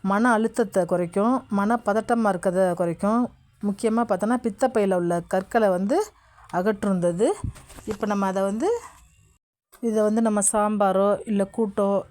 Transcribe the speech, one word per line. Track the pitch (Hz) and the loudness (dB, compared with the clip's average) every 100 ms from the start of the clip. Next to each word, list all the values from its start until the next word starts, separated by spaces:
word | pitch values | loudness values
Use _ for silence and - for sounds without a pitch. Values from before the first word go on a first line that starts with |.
மன | 196 202 247 | 0 2 4
அழுத்தத்தை | 220 220 233 208 190 | 2 0 -2 0 0
குறைக்கும். | 175 175 175 196 220 262 - | 0 0 0 0 0 0 -2
மன | 202 202 | -2 0
பதட்டமா | 233 208 208 214 233 214 | 0 0 -2 0 0 0
இருக்கதை | 185 196 180 190 | 0 0 2 0
குறைக்கும். | 175 170 165 202 233 247 - _ _ | 0 -2 -2 -2 0 -2 -8 _ _
முக்கியமா | 208 196 226 220 233 | -6 -2 -2 0 0
பார்த்தோன்னா, | 185 214 247 | -2 0 -2
பித்தப்பையில | 233 202 262 233 196 | -2 -2 0 2 0
உள்ள | 180 175 170 170 | 0 0 -2 -2
கற்களை | 190 185 233 208 | -4 0 2 2
வந்து | 180 202 330 427 _ _ _ - | 2 0 0 -2 _ _ _ -6
அகற்றுந்தது. | 175 196 202 202 185 175 170 254 403 - - - - | -2 -2 -2 -2 0 0 2 0 0 -6 -10 -20 -14
இப்ப | - 202 | -10 -6
நம்ம | 208 202 | -2 0
அதை | 196 190 | 0 0
வந்து, | 196 214 349 466 - - _ _ _ _ _ _ _ _ | -2 0 -2 -2 -6 -20 _ _ _ _ _ _ _ _
இதை | 233 214 | -2 2
வந்து | 214 220 | 2 2
நம்ம | 226 208 196 | 2 2 2
சாம்பாரோ, | 220 208 214 196 190 202 196 | 2 0 2 2 4 2 0
இல்ல | - 202 196 - | -2 -2 -2 -2
கூட்டோ | 220 208 196 196 - | -4 0 0 0 -4